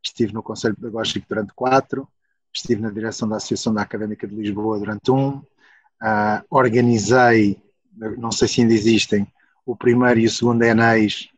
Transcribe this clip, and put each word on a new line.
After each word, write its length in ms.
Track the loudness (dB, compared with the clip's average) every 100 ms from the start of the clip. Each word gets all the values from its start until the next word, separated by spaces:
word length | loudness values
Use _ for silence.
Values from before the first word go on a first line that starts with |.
estive 300 | -12 -4 -4
no 100 | -4
Conselho 320 | -12 -6 -4
Pedagógico 520 | -4 -10 -6 -6 -6 -6
durante 240 | -6 -6
quatro, 560 | -6 0 0 0 -10 -10 _ _ _ _
estive 280 | -14 -4 -4
na 100 | -4
direção 380 | -6 -8 -6 -6
da 80 | -6
Associação 360 | -6 -6 -2
da 100 | -4
Académica 440 | -4 -8 -8 -8 -10
de 80 |
Lisboa 440 | -8 -6 -4 -4 -4
durante 320 | -6 -4 0
um, 320 | 0 0 -6 -16 _ _ _ _ _
ah, 420 | -2 0 0 -2 0
organizei, 1120 | 2 4 4 4 2 2 4 6 6 4 -2 _ _ _ -12 -12 -8
não 140 | -8
sei 160 | -2 0
se 140 | 2
ainda 120 | 4
existem, 520 | 4 4 2 2 -2 -2 _ _ _
o 120 | -10 -2
primeiro 420 | 2 4 4 4
e 60 | 2
o 40 |
segundo 320 | 0 0 2
eneis 680 | 4 4 4 2 0 -2 -14